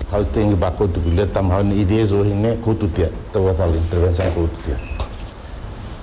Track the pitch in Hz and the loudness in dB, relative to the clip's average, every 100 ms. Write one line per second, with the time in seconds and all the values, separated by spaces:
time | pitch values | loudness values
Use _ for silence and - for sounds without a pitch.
0 | - 101 95 117 104 95 92 - 101 82 | -2 -2 0 2 2 2 0 2 0 2
1 | - 85 101 104 95 92 101 98 95 110 | 0 2 2 0 2 2 2 2 2 2
2 | 107 101 101 101 110 117 113 110 101 90 | 4 2 2 2 0 0 0 0 0 0
3 | 82 - - 104 95 90 87 80 85 87 | -2 -2 -4 0 2 2 2 2 0 2
4 | 87 87 92 85 82 - - 65 - - | 2 2 0 0 -2 -4 -6 -6 -6 -6
5 | - - - - - - - - - - | -6 -8 -12 -14 -14 -12 -12 -12 -12 -12